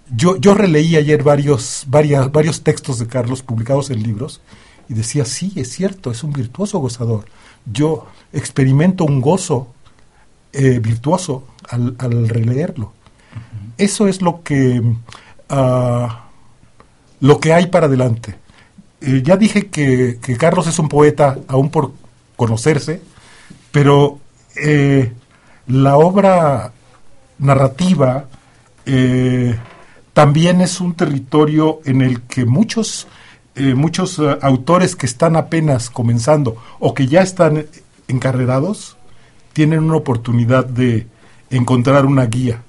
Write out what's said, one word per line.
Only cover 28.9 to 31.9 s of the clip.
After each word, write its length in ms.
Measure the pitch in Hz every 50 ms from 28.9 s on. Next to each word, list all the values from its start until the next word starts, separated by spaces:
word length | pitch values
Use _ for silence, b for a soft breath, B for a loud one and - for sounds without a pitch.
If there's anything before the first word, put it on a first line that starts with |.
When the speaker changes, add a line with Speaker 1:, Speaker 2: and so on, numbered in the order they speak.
| 135 127 127 123 127 127 127 127 127 127 123 120 113 117 117 B B B B B B B B B
Speaker 1:
también 480 | - 156 147 143 143 160 170 175 175 180
es 200 | 185 - - -
un 140 | 180 175 165
territorio 840 | - 170 151 139 131 117 - 151 151 151 151 151 156 156 156 156 156 -
en 160 | 135